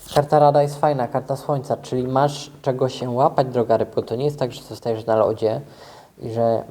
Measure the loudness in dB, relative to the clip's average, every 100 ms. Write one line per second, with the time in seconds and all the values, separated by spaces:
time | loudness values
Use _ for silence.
0 | -2 -2 2 6 6 6 2 0 0 0
1 | -2 -4 -4 -6 -4 -4 -2 -6 -4 -4
2 | 0 2 2 0 -12 -6 -4 0 -2 -2
3 | -4 0 2 2 0 0 2 2 2 -4
4 | -4 -2 -2 -2 -6 -6 -14 -10 -6 -4
5 | 0 4 4 2 0 -2 -6 -18 -20 -20
6 | -20 _ -8 0 0 0 -4